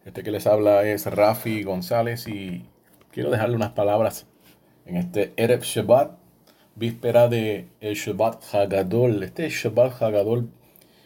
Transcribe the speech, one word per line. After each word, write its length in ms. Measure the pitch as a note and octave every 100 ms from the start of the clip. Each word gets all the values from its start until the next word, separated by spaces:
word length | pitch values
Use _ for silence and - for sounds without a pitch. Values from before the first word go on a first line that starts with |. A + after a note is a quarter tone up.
Este 200 | F#2+ F#2+
que 80 | G#2
les 140 | G2+ G#2
habla 380 | G#2+ G#2 G2+
es 220 | G#2+ G2+ G2
Rafi 580 | F#2 G#2 B2 A#2 A2
González 640 | G2 F#2 F2+ A#2 A#2 A#2 A2+
y 380 | G2+ F#2+ F2 - _ _ _ _
quiero 200 | A#2+ C#3+
dejarle 240 | A2+ A2 A2+
unas 160 | A#2+
palabras 560 | - G2+ G#2+ G#2+ - - _ _ _ _ _ -
en 120 | F2
este 340 | F2 G#2 G2 -
Erev 240 | A2+ A#2+
Shabbat, 560 | - A#2 G2+ B2+ D3+ - _ _ _ _ _ -
víspera 540 | A#2 A#2+ A#2+ A#2+ A#2+
de 400 | A#2 A2 G2 F2+ -
el 160 | G#2+ G2+
Shabbat 480 | A2 G2 A2 - -
Hagadol. 680 | G#2 G2+ G2 F#2 A2+ B2 G#2
Este 240 | F#2 - D#3
Shabbat 540 | - A2+ A2 B2+ -
Hagadol, 480 | A2 G#2 G#2 A#2+ A#2 - _ _ _ _